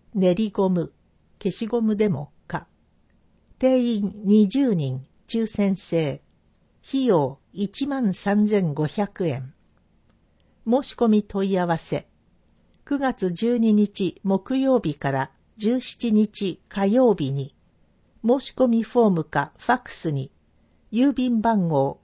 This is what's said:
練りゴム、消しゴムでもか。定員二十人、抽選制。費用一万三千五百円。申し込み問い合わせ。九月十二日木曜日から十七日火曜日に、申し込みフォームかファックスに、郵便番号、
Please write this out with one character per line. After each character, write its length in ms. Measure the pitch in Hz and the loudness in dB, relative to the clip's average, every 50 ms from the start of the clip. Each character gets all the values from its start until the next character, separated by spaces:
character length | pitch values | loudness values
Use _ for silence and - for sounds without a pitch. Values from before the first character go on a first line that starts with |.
| _ _ - | _ _ -2
練 200 | 202 185 185 175 | 2 2 2 2
り 160 | 220 220 208 | 2 0 -2
ゴ 180 | - - 196 190 | 0 0 0 0
ム、 240 | 185 175 160 - - _ _ _ _ _ _ _ _ _ | 0 0 -2 -6 -10 _ _ _ _ _ _ _ _ _
消 120 | - 190 - | -6 -6 -4
し 140 | - 226 214 | -4 -6 -4
ゴ 120 | 240 233 | -2 -2
ム 140 | 220 220 208 | 0 0 0
で 140 | 196 214 208 | 2 0 0
も 240 | 156 147 143 - _ _ _ - | 0 -2 -6 -12 _ _ _ -10
か。 180 | - - - _ _ _ _ _ _ _ _ _ _ _ _ _ _ _ _ _ - _ | -10 -10 -10 _ _ _ _ _ _ _ _ _ _ _ _ _ _ _ _ _ -8 _
定 200 | 262 262 262 254 | 0 2 2 2
員 420 | 240 240 233 208 202 185 - 208 220 | 2 0 0 -2 -2 -4 -6 -4 0
二 240 | 190 208 214 208 190 | 4 6 6 6 4
十 260 | - 269 277 247 196 | 2 0 0 2 0
人、 320 | 165 143 131 127 131 131 - _ _ _ - | 0 -2 -4 -6 -8 -10 -14 _ _ _ -6
抽 180 | - 226 226 | -4 -4 -4
選 300 | 214 - - 202 196 196 | -2 -2 -2 0 0 0
制。 460 | - - - 170 165 160 139 139 - - _ _ _ _ _ _ _ _ _ _ _ _ - | -2 -4 -4 -2 -2 0 -2 -4 -8 -12 _ _ _ _ _ _ _ _ _ _ _ _ -6
費 180 | - 269 262 | -4 0 2
用 320 | 240 190 156 139 127 - - _ _ - | 2 2 2 2 0 -4 -10 _ _ -8
一 340 | 190 202 196 - - 277 | -6 -6 -6 -4 -6 -6
万 260 | 294 277 269 247 190 180 | -4 -4 -2 -2 -2 -2
三 360 | - - 202 202 208 208 208 | -2 -2 0 2 2 2 2
千 260 | 214 202 180 156 139 | 2 0 0 0 -2
五 140 | 156 151 147 | -2 -4 -4
百 400 | - 226 202 - - - 185 160 | -2 -4 -6 -6 -4 -4 -4 -4
円。 260 | 123 131 131 135 - _ _ _ _ _ _ _ _ _ _ _ _ _ _ _ _ _ _ _ _ _ _ 220 | -4 -4 -8 -12 -18 _ _ _ _ _ _ _ _ _ _ _ _ _ _ _ _ _ _ _ _ _ _ 0
申 140 | 240 277 - | 0 0 0
し 120 | - - | -4 -4
込 120 | - 240 | 0 2
み 160 | 220 214 208 208 | 4 4 2 2
問 260 | - - 196 196 190 | -2 -4 -4 -2 0
い 80 | 196 | 0
合 100 | 180 180 | 0 0
わ 120 | 175 165 160 | 0 -2 -4
せ。 300 | - - - - - _ _ _ _ _ _ _ _ _ _ _ _ _ _ _ _ | -4 -6 -8 -8 -8 _ _ _ _ _ _ _ _ _ _ _ _ _ _ _ _
九 140 | - 285 277 | -6 -4 -2
月 320 | 277 262 254 - 190 180 | -2 -2 -2 -2 -4 -4
十 280 | 170 - 220 233 247 240 | -2 -2 -2 0 0 2
二 160 | 226 220 214 | 2 4 4
日 460 | 208 208 202 - - 196 165 - - - | 4 2 2 0 -4 -4 -4 -4 -4 -2
木 340 | 190 190 190 - - 254 262 | -2 -2 -2 -2 -2 -2 0
曜 220 | 269 269 262 226 | 2 2 2 2
日 160 | - 160 143 | 0 -2 -4
か 160 | - - 139 135 | -4 -4 -2 -2
ら 180 | 135 135 - _ _ _ _ _ | -2 -4 -4 _ _ _ _ _
十 240 | 220 208 214 247 254 | -4 -2 -2 -2 -2
七 300 | - - - - - 214 | -4 -6 -8 -6 -2 0
日 500 | 214 214 214 208 - - 202 185 - - _ _ | 2 2 2 2 -2 -6 -6 -6 -6 -8 _ _
火 180 | - 202 196 | -4 -2 0
曜 280 | 196 214 254 254 233 196 | 2 4 4 4 4 4
日 160 | 170 147 131 | 2 0 -4
に、 240 | 139 139 131 143 - _ _ _ _ _ _ _ _ _ _ _ _ _ - | -4 -6 -8 -10 -14 _ _ _ _ _ _ _ _ _ _ _ _ _ 0
申 140 | 220 262 277 | 0 0 0
し 120 | - - - | -2 -8 -2
込 100 | - 262 | 0 2
み 160 | 240 226 226 214 | 2 2 0 -2
フ 220 | - - 240 226 | 0 2 2 4
ォ 20 | |
ー 40 | 208 | 4
ム 140 | 185 160 151 | 2 0 -2
か 280 | - - 151 139 - - _ | -2 -2 -4 -4 -4 -8 _
フ 120 | - - | -2 -2
ァ 40 | 247 | -2
ッ 20 | 247 | -2
ク 140 | - - - | -2 -10 -16
ス 180 | - - 165 | -8 -6 -4
に、 220 | 143 139 131 - - _ _ _ _ _ _ _ _ _ _ _ 214 | -4 -4 -6 -10 -14 _ _ _ _ _ _ _ _ _ _ _ 0
郵 200 | 226 262 285 226 | 2 2 2 2
便 280 | 254 254 254 240 220 | 0 -2 0 0 0
番 260 | 208 233 226 202 175 | 0 0 0 0 0
号、 340 | 165 156 139 135 139 - - | 0 0 0 0 0 -4 -8